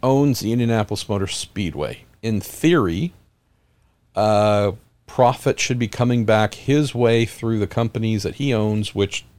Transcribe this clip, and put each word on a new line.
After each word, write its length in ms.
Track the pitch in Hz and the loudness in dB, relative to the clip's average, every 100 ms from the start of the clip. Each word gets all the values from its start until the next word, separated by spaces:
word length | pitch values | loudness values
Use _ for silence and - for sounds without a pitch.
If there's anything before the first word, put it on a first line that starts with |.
owns 340 | 127 135 147 120 | 0 2 2 0
the 140 | 107 | -2
Indianapolis 560 | 120 117 113 101 104 - | 0 0 0 -2 -6 -4
Motor 180 | 101 95 | -4 -4
Speedway. 760 | - - - 87 73 67 58 - _ | -6 -8 -6 -6 -4 -8 -8 -20 _
In 180 | 113 107 | -4 -4
theory, 720 | - - 160 170 95 85 175 - _ _ _ _ _ _ _ _ _ | -6 -2 2 2 2 0 -4 -8 _ _ _ _ _ _ _ _ _
uh, 580 | - 107 104 107 104 104 101 _ _ - | -2 2 4 4 2 0 -4 _ _ -8
profit 500 | - 123 131 139 127 | 2 2 4 -2 -2
should 220 | - 127 | -2 -2
be 80 | 117 | -4
coming 360 | - 123 120 | 0 0 2
back 300 | 110 107 107 | 4 4 2
his 400 | - - 147 143 | -2 0 0 0
way 320 | 120 120 117 117 | 2 4 4 0
through 320 | - 113 110 | -2 -4 -2
the 80 | 101 | -2
companies 560 | - 117 110 113 110 | -2 -2 -2 -2 -2
that 140 | - - | -4 -4
he 180 | 139 | -2
owns, 400 | 113 107 107 104 | 0 0 0 -2
which 300 | 95 98 - - | -2 -2 -4 -12